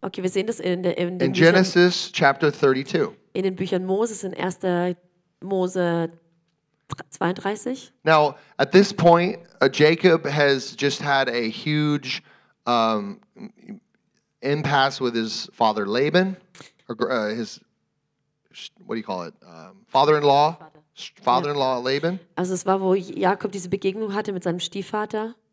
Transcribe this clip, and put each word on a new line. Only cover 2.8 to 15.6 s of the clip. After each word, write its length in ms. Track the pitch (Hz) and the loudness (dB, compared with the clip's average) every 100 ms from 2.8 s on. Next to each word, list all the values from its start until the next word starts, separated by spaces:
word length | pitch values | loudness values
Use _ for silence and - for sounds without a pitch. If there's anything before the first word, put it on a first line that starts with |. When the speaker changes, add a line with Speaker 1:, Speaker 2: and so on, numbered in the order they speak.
| 135 175 139 - _ | 0 -2 -2 -6 _
Speaker 1:
in 80 | - | -4
den 120 | 190 | -4
Büchern 300 | 185 190 185 | -4 -4 -2
Moses, 400 | 185 190 226 214 | -2 -2 -2 -4
in 80 | 190 | -10
erster 640 | - 185 185 190 175 180 175 _ _ _ _ | -6 -6 -4 -2 0 0 -4 _ _ _ _
Mose 680 | 185 196 180 185 175 170 165 170 _ _ _ _ _ _ _ - - | -6 -2 -2 0 0 0 -2 -8 _ _ _ _ _ _ _ -12 -12
zweiunddreißig. 840 | - 175 190 196 208 - 262 - _ | -4 -4 -2 -6 -6 -6 -8 -12 _
Speaker 2:
Now, 320 | 156 160 151 135 _ _ | 2 4 4 -2 _ _
at 160 | 135 | 4
this 200 | 185 202 | 6 4
point, 440 | - 170 170 180 - - _ | 4 6 6 4 -4 -12 _
uh, 60 | 135 | 0
Jacob 560 | 135 151 165 185 165 143 | 4 4 6 4 4 0
has 480 | 143 147 135 - - | 0 2 2 -2 -4
just 240 | 139 135 | -4 -2
had 260 | 151 139 131 | -2 0 0
a 200 | 120 113 | -2 -4
huge, 720 | 110 - 151 151 147 131 - _ _ _ _ - | -6 -4 -2 0 -2 -4 -12 _ _ _ _ -2
um, 540 | 120 113 110 101 98 _ - 107 _ - 101 _ _ _ _ _ _ | 0 2 0 -6 -12 _ -20 -20 _ -20 -20 _ _ _ _ _ _
impasse 600 | 135 147 143 143 135 135 | -4 -2 0 2 0 0
with 140 | 127 | -2
his 340 | 117 113 107 - | -2 -4 -6 -12
father 340 | _ | _